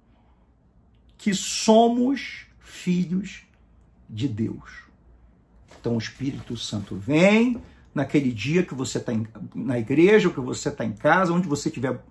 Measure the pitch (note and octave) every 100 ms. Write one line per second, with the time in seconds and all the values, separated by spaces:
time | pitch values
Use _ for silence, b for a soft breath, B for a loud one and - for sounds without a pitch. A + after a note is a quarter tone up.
0 | _ _ _ _ _ _ _ _ _ _
1 | _ _ G#3 F#3 - - - A3 A#3 A#3+
2 | B3 C#4 - - - _ - - F3+ F3+
3 | D#3 F#3 F#3 - - _ _ _ _ _
4 | - A2 C3+ G#2+ A2 - - - - _
5 | _ - _ _ _ _ - - A#2 A#2
6 | - - C3+ A#2 - A#2 - G#2+ - F#2+
7 | G2+ D#3 F#3+ A3 B3 A#3+ b b b D3+
8 | C#3 D3+ C3 A2 B2 F3 F3 C3 B2 B2
9 | - A2 A2+ - - - A#2 B2 A2 C#3
10 | F#3 G#3+ F3+ - B2+ A#2+ C#3+ - A2+ G#2+
11 | D3 F3 F#3 F3 F3+ C#3+ - - B2+ -
12 | -